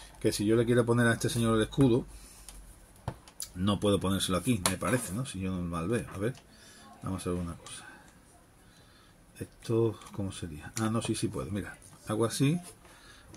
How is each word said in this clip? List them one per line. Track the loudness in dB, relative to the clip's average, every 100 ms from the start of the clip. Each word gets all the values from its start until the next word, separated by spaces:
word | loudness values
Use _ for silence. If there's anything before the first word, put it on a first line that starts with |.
| -20 -4
Que | -2
si | 2
yo | 4 4
le | 6
quiero | 4 4
poner | 4 4
a |
este | 4 0
señor | 2 2 4
el |
escudo, | 2 4 6 6 0 -10 -20 -20 -20 -20 -20 -20 -20 -14 -12 -12 -14 -16 -12
no | -2 0 2
puedo | 4 4
ponérselo | 2 0 0 0
aquí, | 0 0 0
me | -2
parece, | 0 0 -2
¿no? | -6
Si | -6 -6
yo | -4
no | -4
mal | -4 -4 -2
veo. | -2 -4
A | -4
ver, | -4 -6 -14 -20 -20 -20 -20 -12
vamos | -8 -6 -4
a |
ver | -4
una | -4
cosa. | -10 -14 -16 -18 -20 -20 -20 -20 -20 -20 -20 -20 -20 -20 -20 -20 -20 -20 -14
Esto, | -14 -10 0 2 2 0 -10
¿cómo | -8 -6
sería? | -6 -10 -10 -10 -4
Ah, | 0
no, | 0
sí, | -2
sí | -2 -2
puedo. | -4 -4
Mira, | -4 -6 -12 -20 -14 -6
hago | 0 0
así. | 2 2 2 -4 -18 -20 -20 -20 -20 -20